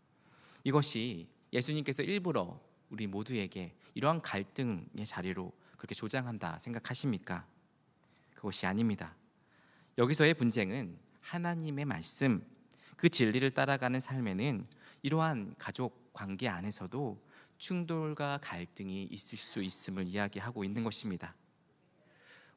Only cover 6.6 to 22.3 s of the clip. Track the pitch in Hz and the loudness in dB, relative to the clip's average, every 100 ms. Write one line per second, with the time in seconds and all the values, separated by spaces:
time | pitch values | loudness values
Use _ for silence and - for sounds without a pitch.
6.6 | - 113 - 123 143 101 - 87 - _ | -6 -8 -2 0 0 0 -2 -6 -8 _
7.6 | _ _ _ _ _ _ _ - 104 92 | _ _ _ _ _ _ _ -10 -6 -2
8.6 | 92 101 117 98 87 - _ _ _ _ | 0 2 2 0 -6 -12 _ _ _ _
9.6 | _ _ _ - 123 156 151 160 120 117 | _ _ _ 2 4 8 6 6 4 4
10.6 | 95 117 101 85 - _ - 175 175 170 | 2 -2 -6 -10 -18 _ -8 -4 -2 -2
11.6 | 160 139 147 85 82 - 139 104 - - | -4 -2 -2 -2 -2 2 4 4 0 -14
12.6 | _ - - - 170 - 113 117 135 127 | _ -20 -20 4 6 8 8 6 4 4
13.6 | 135 139 127 127 127 131 113 92 131 113 | 4 4 2 2 0 0 0 0 0 0
14.6 | - - - - 139 156 160 135 98 - | -4 -14 -20 -6 0 2 2 0 -4 -8
15.6 | - - 123 - - - 101 95 123 90 | -8 -4 -4 -6 -16 -10 -6 -2 -2 -2
16.6 | 101 101 92 117 139 101 - - - _ | -4 -6 -6 -4 -4 -6 -14 -20 -20 _
17.6 | - 180 165 165 156 147 143 143 - 87 | -4 -2 -2 -2 -2 -2 -2 -2 -4 -8
18.6 | 87 - 98 95 95 101 - 110 - - | -8 -8 -6 -6 -6 -8 -8 -6 -4 -2
19.6 | 95 - - 95 90 98 101 101 107 117 | 0 0 0 -2 -2 0 -2 -2 -6 -4
20.6 | 98 107 113 - 110 90 82 - _ _ | -2 0 0 0 -2 -4 -8 -14 _ _
21.6 | _ _ _ _ _ - - | _ _ _ _ _ -20 -20